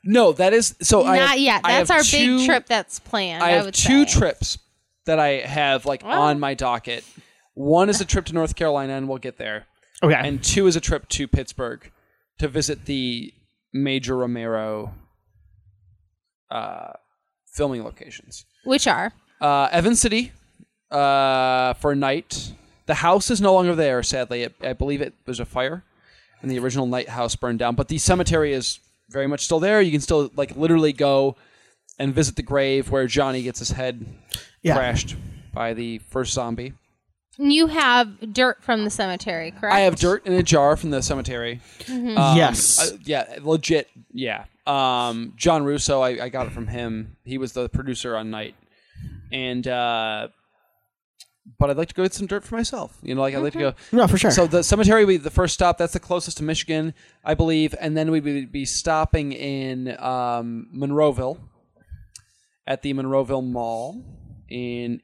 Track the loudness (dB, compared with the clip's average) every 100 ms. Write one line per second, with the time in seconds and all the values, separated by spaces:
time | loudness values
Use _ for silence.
0 | 6 6 6 6 4 4 2 -2 2 4
1 | 6 4 4 4 4 2 2 2 4 4
2 | 4 4 4 4 2 0 0 -2 -2 -14
3 | -6 -4 -4 0 2 2 2 0 4 6
4 | 6 4 2 0 -6 -8 _ _ _ _
5 | 0 2 2 0 -4 -2 0 0 -2 -6
6 | -2 2 2 2 -2 -2 -2 -2 -6 -10
7 | -10 -20 _ _ _ -6 2 4 4 2
8 | 0 -2 -2 -4 -4 -2 0 0 -2 -6
9 | -6 -8 -10 -10 -10 -10 -12 _ _ 0
10 | 2 2 0 -2 0 4 4 2 -2 -4
11 | -4 -6 0 -2 -2 -8 -8 -10 -18 _
12 | _ _ _ _ -4 -2 -4 -6 -6 -4
13 | -4 -6 -10 _ _ _ _ -4 -2 -2
14 | -2 -4 -2 -4 -4 -4 -4 -8 -10 -16
15 | _ _ _ _ _ _ _ _ _ _
16 | _ _ _ _ _ -10 -10 -12 -16 -20
17 | _ _ _ _ _ -4 -4 -4 -10 -16
18 | -20 -20 _ -20 _ _ 0 0 2 0
19 | -2 _ _ _ 0 2 2 2 4 2
20 | 2 0 -2 -12 _ _ _ _ _ 0
21 | 4 4 4 2 2 2 0 0 0 0
22 | 0 -2 -6 -12 -12 -16 _ _ -4 0
23 | 4 4 2 2 6 6 4 2 2 0
24 | -2 -4 -4 -4 -6 _ -8 -4 -4 -4
25 | -6 _ -12 -10 -6 -4 -4 -6 _ _
26 | _ _ _ _ -6 -4 -2 -2 -2 -4
27 | -6 -6 -6 -4 -4 -2 -2 -2 -2 -2
28 | 0 2 2 0 0 -2 -4 -8 _ _
29 | _ -4 -4 -4 0 0 4 4 4 2
30 | 2 0 2 -2 -6 0 4 4 4 2
31 | 2 4 2 -2 _ _ _ _ _ -4
32 | -2 2 0 -2 -2 0 2 0 0 0
33 | 0 0 0 -2 -6 -8 -6 -4 -6 -8
34 | -14 -18 _ -14 -14 _ 0 0 2 -2
35 | -4 -10 -14 -18 -12 -6 -6 -6 -8 -10
36 | -8 -6 -4 -4 -4 -8 -10 -16 _ _
37 | _ _ _ 0 2 4 4 2 2 4
38 | 2 -4 -8 0 0 0 -2 -2 -2 -4
39 | -4 -4 -6 -8 -8 -6 2 4 4 4
40 | 0 0 2 2 4 6 6 4 0 -4
41 | -2 -4 -4 -6 -8 -10 -16 -20 -10 -6
42 | -2 2 4 6 4 2 2 2 0 -6
43 | -4 -4 -4 -6 0 0 2 0 -2 -16
44 | _ -8 -8 -8 -12 _ -2 0 0 0
45 | -2 -4 -10 -2 2 2 0 -2 0 0
46 | 0 -2 -8 -6 -6 -8 -8 -8 -6 -8
47 | -10 -16 -12 -8 -8 -6 -4 -4 -4 -8
48 | -6 -6 -6 -10 -10 _ _ _ _ -18
49 | -16 -16 -10 -8 -6 -6 -4 -2 -2 -2
50 | -4 -6 -10 _ _ _ _ _ _ _
51 | _ _ -20 _ -20 _ 0 0 -4 -4
52 | -4 -4 -8 -8 -8 -6 -6 -8 -12 _
53 | -8 -4 -2 -2 -6 -2 -4 -4 0 2
54 | 4 4 4 4 4 2 2 4 6 6
55 | 6 4 0 0 0 2 2 2 -2 -4
56 | -4 -4 -4 -6 -4 -4 -2 -4 -4 -8
57 | _ _ -4 0 2 2 0 -2 -4 0
58 | 0 0 0 -4 -6 -8 -6 -4 0 0
59 | 2 0 -2 -6 -6 -6 -6 -6 -8 -6
60 | -4 -2 -2 -4 -6 -10 -12 -8 -2 2
61 | 2 2 -6 -8 -18 _ _ _ _ -20
62 | -20 -20 _ _ _ _ -8 -6 -4 -6
63 | -2 -2 0 -4 -4 -6 -6 -6 -8 -12
64 | -18 -20 -20 -20 -14 -10 -8 -8 -6 -8